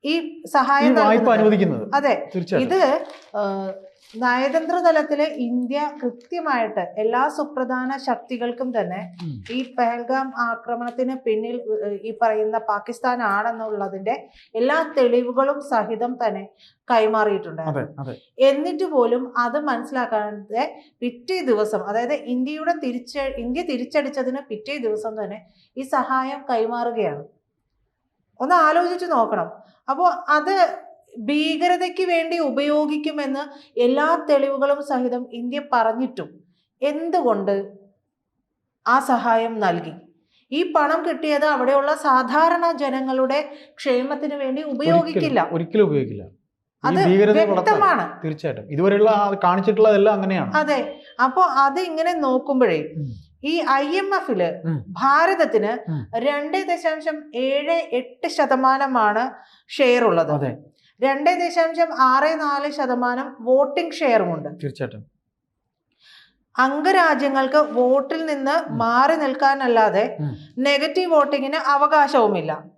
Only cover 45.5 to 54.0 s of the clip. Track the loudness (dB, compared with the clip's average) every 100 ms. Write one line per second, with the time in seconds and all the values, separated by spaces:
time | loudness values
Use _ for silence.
45.5 | -2 -2 2 2 2 -2 -8 -14 _ _
46.5 | _ _ _ 0 2 4 6 6 6 4
47.5 | 2 2 4 4 2 -2 -6 -8 -6 -6
48.5 | -8 -8 0 2 4 4 4 2 2 2
49.5 | 2 2 4 6 6 4 2 0 -2 0
50.5 | 0 0 -2 -2 -10 -20 0 0 4 2
51.5 | 4 2 2 -4 -2 -2 0 0 0 0
52.5 | 2 2 2 -4 -8 -10 -12 -20 _ -4
53.5 | -2 0 0 0 -2